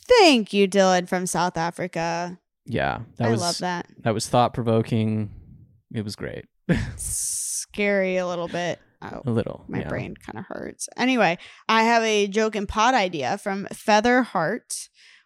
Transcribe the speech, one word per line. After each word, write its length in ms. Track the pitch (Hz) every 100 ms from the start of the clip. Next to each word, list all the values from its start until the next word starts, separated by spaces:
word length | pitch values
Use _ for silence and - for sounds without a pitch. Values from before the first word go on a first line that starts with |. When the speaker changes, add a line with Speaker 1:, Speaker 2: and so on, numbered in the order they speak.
| - 494
Speaker 1:
Thank 340 | 359 254 202
you, 140 | 202 202
Dylan 420 | 196 190 180 175
from 160 | 180
South 320 | 180 180 180 170
Africa. 840 | 165 - 180 170 165 170 175 180 _ _ -
Speaker 2:
Yeah, 360 | 113 69 58 - -
that 120 | 113
Speaker 1:
I 20 |
Speaker 2:
was 100 | 113
Speaker 1:
love 180 | 175 170
that. 280 | 180 175 - -
Speaker 2:
that 100 | -
was 160 | 117 -
thought-provoking. 1000 | 123 120 - 117 113 113 117 110 107 104 - - - - _ _
It 80 | 117
was 140 | 104 98
great. 300 | - - - _ -
<laughs> 80 | - - -
Speaker 1:
Scary 1200 | - - - - - - - - 202 202 190 185
a 100 | 180
little 220 | 180 170
bit. 320 | 170 175 - _ _
Oh, 220 | - -
Speaker 2:
A 60 | -
little, 340 | 113 - - -
Speaker 1:
my 120 | 90
Speaker 2:
yeah. 80 | 71
Speaker 1:
brain 280 | 87 95 -
kinda 280 | - - -
hurts. 400 | - - - - -
Anyway, 420 | 247 254 185 175 - - -
I 160 | 226
have 180 | 226 233
a 240 | 226 214 202
joke 300 | 196 220 226
and 100 | 208
pod 260 | 214 226
idea 440 | 262 190 170 123 202
from 280 | 208 196 190
Feather 500 | 220 - 208 233 247
Heart, 640 | 233 190 160 233 - - - _ - -